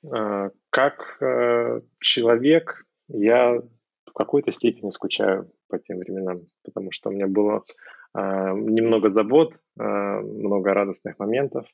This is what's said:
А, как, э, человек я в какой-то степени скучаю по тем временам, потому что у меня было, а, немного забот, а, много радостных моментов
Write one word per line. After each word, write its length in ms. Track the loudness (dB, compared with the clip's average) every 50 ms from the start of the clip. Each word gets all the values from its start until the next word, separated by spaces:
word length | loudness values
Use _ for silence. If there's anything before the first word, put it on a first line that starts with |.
| -12 -6
А, 400 | -6 -4 -4 -2 -4 -4 -4 -6 -10 _ _ _
как, 480 | 2 2 2 2 0 -4 -18 -18 -8 _
э, 600 | -2 -2 0 0 2 2 2 2 0 -2 -4 -6 -8 _ _ _
человек 840 | -2 0 0 2 4 4 4 4 6 4 4 4 4 -2 -14 -14 -16 _ _ _ _
я 540 | _ -4 0 2 4 6 6 4 4 2 0 -4 -8 _ _ _ _ _ _ _
в 80 | -20 _
какой-то 380 | -4 -2 2 2 0 0 0
степени 380 | -4 0 0 0 0 0 -8 -10
скучаю 640 | -10 -8 -8 -8 -4 0 0 0 0 0 -2 -10 _ _ _
по 100 | _ -8
тем 220 | -8 _ _ -10 -10
временам, 480 | -10 -8 -8 -6 -6 -6 -6 -8 -12 _ _ _ _
потому 280 | -12 _ -10 -10 -10
что 180 | -12 -8 _ -8
у 40 | -4
меня 140 | -4 -2
было, 360 | 0 2 2 2 2 0 -2 -4 -8 -20 _ -20 -20 -20 -20 -20 _ _
а, 380 | -6 -4 -2 -2 -2 -2 -2 -2
немного 560 | -2 -2 0 0 2 2 2 2 4 2 2
забот, 440 | 2 2 0 4 4 4 4 4 0 _ _ _ _
а, 440 | -8 -4 -4 -2 -2 -2 -4 -4 -6
много 520 | -6 -8 -10 -6 -2 0 0 0 2 2 2
радостных 460 | 2 0 -2 -4 -8 _ -14 -10 _
моментов 480 | -4 -2 -2 -2 -2 -4 -6 -10 -12 -12